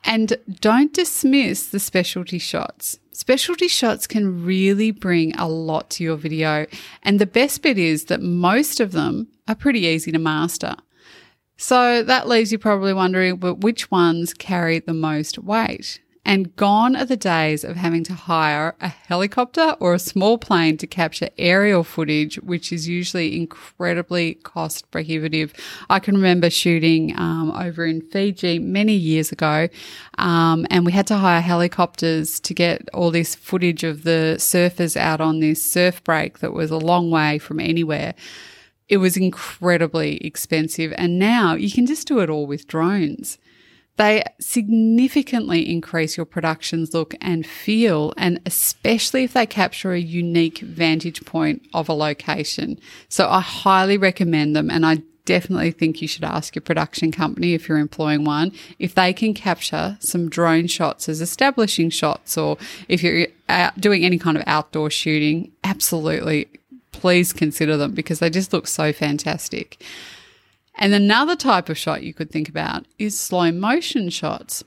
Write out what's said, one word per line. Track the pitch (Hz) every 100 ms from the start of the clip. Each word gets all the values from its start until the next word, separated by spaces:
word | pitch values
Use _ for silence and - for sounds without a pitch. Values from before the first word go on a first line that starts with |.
And | - 226 220 - - 185
don't | 214 233 294
dismiss | 330 349 - 269 277 233 196
the | - 196
specialty | - 185 180 180 175 175
shots. | - - - - - - _
Specialty | - - 269 - 349 359
shots | - 233 214
can | - 220 196 180
really | 175 190 190 196 220
bring | 214 185 170 160
a | - 170
lot | 160 160 156 -
to | -
your | 165
video. | 156 156 156 156 151 151 - - -
And | 202 202
the |
best | 202 233 285 -
bit | 320 208
is | 165 156
that | - -
most | 180 175 175 226 294 -
of | 208
them | 175 147 - 226 _ -
are |
pretty | 220 285 240
easy | 170 160 160
to | 160
master. | 160 156 170 - - - _ _ - - _ _ _
So | _ - 254 247 240
that | 226 254 226
leaves | 233 214
you | 214
probably | 214 202 196
wondering, | 190 185 185 185 180
"But | 180 175
which | 208 226 -
ones | 185 170 165 170
carry | - - 180 165 165
the | -
most | 160 156 151 151 -
weight?" | 185 220 226 - - - _ _
And | - 190 175
gone | - 202 208 240
are | 262
the | 254
days | 240 190 165 156 151
of | -
having | 170 175 165
to | 165
hire | 175 - 165 151 147 160 -
a | 180
helicopter | - - 175 202 247 247 - 320 -
or | 180
a | 175
small | - 196 202 233
plane | - 185 160 156
to | 160
capture | 185 160 - - -
aerial | 175 185 208 185
footage, | 165 - 151 151 151 -
which | 190 175 -
is | 170 160
usually | 175 175 180 165 170
incredibly | 165 - - _ 175 175 175 175 165
cost | 165 - 170 160 - _
prohibitive. | 165 160 160 156 156 151 - - - -
I | 196
can | 196
remember | 196 190 180 170
shooting, | - 180 165 165 160 156 -
um, | 170 165 156
over | - 180 165
in | 165 160
Fiji | - 196 202 185 180 170
many | 180 190 214
years | 208 160 160 156
ago, | 151 156 151 170 - - - - -
um, | 180 165 165 160 170
and | 180
we | 175
had | 190 202
to | 208
hire | 190 170
helicopters | 175 175 175 - 175 - 165 160 156 -
to | -
get | 175 170 - -
all | - 170
this | 165 165
footage | - - 185 175 160
of | 165 151
the | 160 165 160 -
surfers | - 180 175 175 170 -
out | 160 160
on | 160 160
this | 156 156
surf | - 175 180 175
break | - 160 156 -
that | -
was | - 156
a | 160
long | 160 175 170
way | 165 151 151
from | - 156
anywhere. | 170 165 160 151 151 - - - - - _ _ _
It | 202
was | 185 180
incredibly | 185 - - - 175 170 160 160 151 147
expensive, | 160 - - 160 156 - 160 -
and | 175 175
now | 208 240 185
you | 160 202
can | 254
just | 247 311 -
do | 262
it | 170
all | 151
with | 143 143 -
drones. | 160 170 202 151 143 - - _ _ _ _ _
They | - 214 214 - _
significantly | - 247 208 226 220 233 262 294 277 240 - 165 -
increase | 170 - 165 156 -
your |
production's | 160 170 160 156 - 165 160
look | 170 160 -
and | 180 165
feel, | 156 - - 220 226 156 151 -
and | 180 175
especially | 180 - - - - 226 - 262
if | 254
they | 254
capture | 220 214 185 - 190
a | 180
unique | 170 170 170 170 165 165
vantage | - 165 165 160 165 -
point | - 160 156 - _
of | - 156
a |
location. | 151 151 147 - 156 147 - - - - - _
So | - 190
I | 185
highly | - - 196 190 190 202
recommend | 190 180 175 160 151
them, | 151 156
and | 165
I | 160 160 - _
definitely | - 180 175 185 165
think | 160 160 156
you | 160
should | -
ask | 160 156 -
your | 151
production | - 160 156 - 165
company, | 160 151 - 175
if | 165 -
you're | 156
employing | 147 - 151 151
one, | 151 147 175 - - -
if | 175
they | - 185
can | 185 220
capture | 202 196 170 - 156 170 202
some | - 180 165
drone | 165 170 160 170
shots | - 156 - -
as | 156
establishing | 175 - 269 262 214 - 165
shots, | - 151 - - -
or | 151 151 - - -
if | 175
you're | 170 165 175 _ -
out | 180 180 -
doing | 208 196
any | 180 175
kind | 170 156
of |
outdoor | - 156 - 156 151
shooting, | - 160 151 151 160 - _
absolutely | 190 196 - 170 156 156 - 151 - - _ 254 _
please | - 185 180 175
consider | - 156 - 156
them | 156 143
because | - - 156
they | 170
just | 175 185
look | 180 -
so | - 151
fantastic. | 147 151 147 - 165 - - - - - - - - - _ _ _ _
And | - 202
another | 208 202 220 302
type | 349 269 190 170
of | 156
shot | - 151
you | 135
could | - 156
think | 156 151
about | 156 156 - - -
is | 208 202
slow | - 180 170
motion | 170 208 302 - 247 180
shots. | - 156 - - -